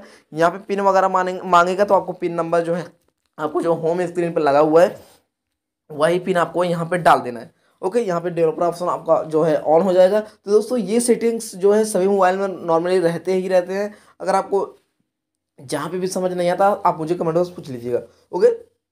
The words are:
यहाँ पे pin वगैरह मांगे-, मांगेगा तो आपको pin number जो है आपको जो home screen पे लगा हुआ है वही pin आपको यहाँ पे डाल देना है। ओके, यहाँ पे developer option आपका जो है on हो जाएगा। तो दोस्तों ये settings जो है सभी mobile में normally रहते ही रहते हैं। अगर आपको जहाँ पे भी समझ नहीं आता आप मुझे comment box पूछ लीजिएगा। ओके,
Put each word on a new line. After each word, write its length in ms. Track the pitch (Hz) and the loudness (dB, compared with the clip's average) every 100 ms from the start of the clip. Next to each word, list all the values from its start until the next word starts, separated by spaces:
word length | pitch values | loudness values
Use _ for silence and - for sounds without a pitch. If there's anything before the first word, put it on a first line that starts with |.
| - - _ | -8 -20 _
यहाँ 180 | 151 170 | 0 0
पे 140 | 190 202 | 0 -6
pin 140 | 202 | -2
वगैरह 280 | 196 190 190 | 2 2 2
मांगे-, 340 | 185 185 185 185 | 0 -2 -6 2
मांगेगा 380 | 175 180 190 196 | 4 4 2 2
तो 80 | |
आपको 200 | 185 185 175 | 2 0 -6
pin 180 | 175 | -6
number 280 | 170 165 170 | -4 -2 -2
जो 120 | 165 | 0
है 120 | 175 - _ _ _ _ - | -4 -8 _ _ _ _ -8
आपको 240 | 151 170 | -6 -2
जो 120 | 170 | -2
home 320 | 160 160 175 175 | 0 -2 -2 -4
screen 260 | 175 170 | -4 -4
पे 80 | 170 | 0
लगा 180 | 147 143 | 2 4
हुआ 220 | 156 160 | 4 6
है 120 | 202 - - _ _ _ _ _ _ _ - | 4 0 -20 _ _ _ _ _ _ _ -16
वही 280 | 147 160 180 | -2 0 0
pin 180 | 180 175 | -2 -2
आपको 260 | 165 170 | -2 -2
यहाँ 220 | 175 170 165 | -2 -4 -4
पे 120 | 175 | 0
डाल 220 | 165 131 | 4 4
देना 200 | 123 117 | 0 -10
है। 120 | - _ _ _ | -14 _ _ _
ओके, 180 | 190 240 | -4 -2
यहाँ 220 | 202 170 | -2 -2
पे 80 | 175 | -4
developer 340 | 170 160 156 | 0 0 0
option 240 | 175 170 175 | -2 -2 -4
आपका 340 | 143 165 160 165 | -4 0 0 2
जो 180 | 156 | 0
है 120 | 160 151 143 | 2 0 2
on 180 | 160 | 2
हो 100 | 190 | 4
जाएगा। 260 | 180 185 214 | 4 4 4
तो 320 | 214 _ 196 | -2 _ 0
दोस्तों 260 | 214 233 247 | 0 2 -4
ये 200 | 185 233 | 0 0
settings 540 | 240 214 233 226 - 185 | 2 2 0 -4 -8 -2
जो 160 | 202 | 2
है 100 | 208 214 | 2 2
सभी 220 | 190 190 | 0 0
mobile 300 | 202 185 190 | 2 2 2
में 100 | 196 | -4
normally 540 | 175 170 165 180 185 | -6 -2 0 2 0
रहते 320 | 170 170 180 | 0 -2 -4
ही 140 | 185 185 | -4 0
रहते 260 | 185 180 | 0 0
हैं। 200 | 190 208 - _ - | -6 -8 -10 _ -8
अगर 140 | 175 196 | -2 -2
आपको 300 | - 196 - - _ _ _ _ _ _ _ - | 0 -2 -2 -10 _ _ _ _ _ _ _ -20
जहाँ 300 | 131 147 156 | -8 -8 -6
पे 100 | 185 | -6
भी 80 | 185 | -6
समझ 220 | 190 180 | -4 -4
नहीं 160 | 180 175 | -2 -2
आता 180 | 175 196 | 2 2
आप 320 | 202 180 156 | 2 0 -2
मुझे 160 | 156 175 | -4 -4
comment 200 | 165 165 | -2 0
box 140 | 175 | -2
पूछ 200 | 175 143 | -6 -14
लीजिएगा। 320 | 123 120 120 - _ _ | -12 -4 -6 -6 _ _
ओके, 200 | 180 240 233 - _ _ | 0 0 0 -10 _ _